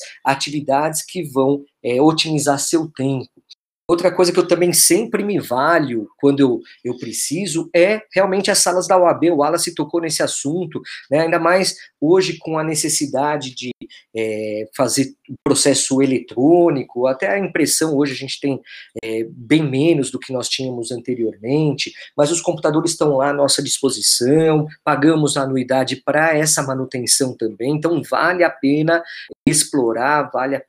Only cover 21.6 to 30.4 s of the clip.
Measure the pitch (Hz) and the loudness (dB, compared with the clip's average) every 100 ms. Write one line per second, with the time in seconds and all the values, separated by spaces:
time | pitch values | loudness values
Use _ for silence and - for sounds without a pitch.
21.6 | 156 135 - - - - 175 170 - 160 | 2 0 -6 -10 -8 0 0 0 -2 -2
22.6 | 156 151 170 - 156 135 143 143 139 - | 0 0 0 0 0 2 2 2 2 0
23.6 | 143 - 135 135 - - 120 156 160 156 | -2 -2 -2 0 0 0 2 4 4 2
24.6 | 151 - - 139 156 165 143 143 135 131 | 0 -4 -2 2 4 4 2 0 -2 -2
25.6 | 123 131 131 135 - 147 160 151 156 156 | 0 0 0 -4 -2 2 2 2 0 0
26.6 | 139 131 131 127 117 - 131 117 113 104 | -2 -4 -6 -4 -2 0 0 -2 -6 -4
27.6 | 123 151 165 165 - - 160 185 165 - | -2 0 0 -2 -2 0 0 2 0 2
28.6 | 135 147 160 170 - - - - - 156 | 0 2 2 0 -2 -16 -18 -4 0 0
29.6 | - 147 117 113 131 147 127 127 | 0 0 0 0 2 0 0 -2